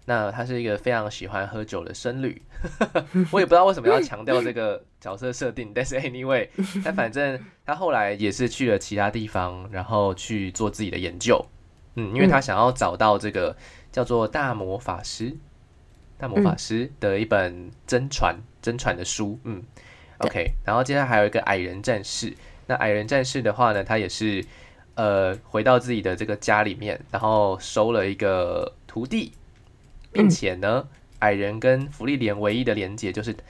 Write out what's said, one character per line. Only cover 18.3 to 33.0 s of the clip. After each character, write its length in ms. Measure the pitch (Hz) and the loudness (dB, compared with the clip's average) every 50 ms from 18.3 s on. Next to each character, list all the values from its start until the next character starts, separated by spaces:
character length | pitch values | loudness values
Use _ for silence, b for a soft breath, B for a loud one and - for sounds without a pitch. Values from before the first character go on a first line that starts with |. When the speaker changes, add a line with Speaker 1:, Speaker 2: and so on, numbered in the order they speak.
| 82 | 0
Speaker 2:
嗯。 60 | - - - - _ | -2 -10 -18 -20 _
Speaker 1:
真 160 | - 117 120 | -6 -4 -4
传 200 | 123 - 110 87 | -2 -2 -2 -2
的 80 | 87 90 | -2 -4
书。 340 | - - - 107 101 107 127 - | -6 -4 -4 -4 -6 -6 -8 -10
嗯， 180 | 120 107 90 113 - B B B B B B B B B B | -10 -10 -10 -12 -16 B B B B B B B B B B
Speaker 2:
对。 100 | - - | -4 -2
Speaker 1:
OK， 260 | - - - - - - - | -2 -2 -2 -2 -2 -2 -2
然 100 | 98 107 | 0 0
后 80 | 120 | 0
接 120 | 131 135 143 | 2 2 0
下 60 | 143 | 0
来 40 | 135 | 2
还 120 | 127 117 107 | 4 4 4
有 60 | 104 | 4
一 20 | 104 | 4
个 120 | 104 110 | 2 0
矮 160 | - - 101 95 | 0 0 0 0
人 220 | 90 90 90 98 | -2 -4 -6 -6
战 220 | 101 127 117 104 | -2 -2 -2 -2
士。 340 | 92 - - - 120 104 - B B B B B B | -4 -6 -8 -8 -8 -8 -10 B B B B B B
那 80 | - 127 | -4 -2
矮 140 | - - 110 | 0 2 2
人 180 | 104 104 107 | 2 0 0
战 180 | 113 143 139 127 | 0 0 0 0
士 160 | 127 - 139 | 0 -4 -2
的 120 | 113 110 | -2 -2
话 200 | 98 - 123 113 | 2 4 2 4
呢， 120 | 104 101 95 | 4 0 0
他 140 | - 110 110 | 0 0 0
也 100 | 101 87 | 0 -2
是， 360 | - - 110 107 101 95 B B B B B B B B B B - | -4 -2 -2 -2 -2 -2 B B B B B B B B B B -4
呃， 420 | - 110 104 101 98 95 92 95 92 - | 0 2 4 4 4 2 2 -2 -4 -10
回 180 | - - 107 | -4 -4 0
到 160 | 110 127 127 123 | 4 6 4 4
自 140 | 120 123 | 4 0
己 80 | 120 107 | -2 -2
的 160 | 98 117 110 | 0 -2 -2
这 80 | 104 107 | -2 -4
个 100 | 104 104 | -6 -6
家 260 | 101 - - 107 107 | -4 2 2 4 4
里 120 | 107 104 92 | 4 0 -2
面， 240 | - 104 104 - - - - | -6 -6 -6 -6 -6 -8 -6
然 100 | - 98 | -4 -2
后 380 | 110 107 110 107 104 98 95 - | 0 2 4 4 4 2 0 -4
收 320 | - - - 110 107 117 | -8 -4 0 2 2 4
了 160 | 117 107 95 98 | 2 2 0 0
一 60 | 98 | -2
个 600 | 92 107 98 95 92 90 87 87 85 - - - - - | 0 0 0 2 2 0 0 -2 -4 -4 -6 -10 -16 -20
徒 200 | - - 110 123 | -10 -8 -8 -6
弟， 280 | 131 220 220 - - - - - - - - - - - _ - - - - - - | -4 -4 -4 -4 -4 -10 -18 -20 -20 -20 -20 -20 -20 -20 _ -20 -20 -20 -20 -20 -4
并 180 | - 202 214 196 | 2 4 6 6
且 240 | 170 - - 92 90 | 6 4 0 -2 -2
呢， 340 | 90 95 104 113 131 - - | 0 0 0 0 0 -2 -6
Speaker 2:
嗯。 80 | - - - _ - - | -16 -20 -20 _ -4 0
Speaker 1:
矮 120 | 110 107 | 2 2
人 280 | 104 101 101 101 107 110 | 2 2 -2 -4 -4 2
跟 260 | 120 127 131 131 139 143 | 4 4 4 4 0 -6
芙 160 | 143 - 110 | -8 -6 -2
莉 100 | 131 143 | -2 0
莲 220 | 131 120 107 101 104 | 0 0 0 0 0
唯 160 | 104 104 107 | 0 0 0
一 80 | 120 127 | 2 2
的 100 | 117 107 | 0 0
连 220 | 104 95 92 101 | 0 -2 -4 -6
结 160 | 110 | -6